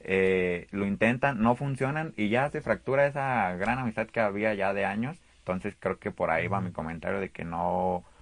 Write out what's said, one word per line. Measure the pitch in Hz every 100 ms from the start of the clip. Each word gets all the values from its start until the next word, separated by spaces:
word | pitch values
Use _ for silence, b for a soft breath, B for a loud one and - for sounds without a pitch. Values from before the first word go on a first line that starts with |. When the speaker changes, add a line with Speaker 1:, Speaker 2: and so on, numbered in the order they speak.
Speaker 1:
Eh, | - 95 95 92 90 87 -
lo | 101 101
intentan, | 98 110 127 143 113
no | 113 123
funcionan | 139 131 131 151 160 -
y | 104
ya | 117 147
se | 151
fractura | 120 101 - 135 143
esa | 143 135 120 92 90
gran | 104 127
amistad | 117 107 110
que | -
había | 107 101 110
ya | 104 95
de | 101
años. | 98 104 123 175 _ _
Entonces | - 92 104 -
creo | 95 92
que | 104
por | - 85
ahí | 80 87
va | 98
Speaker 2:
Ujú. |
Speaker 1:
mi | 90
comentario | 85 80 82 87 98
de | 95
que | -
no | 85 85 87 90 92 90 - b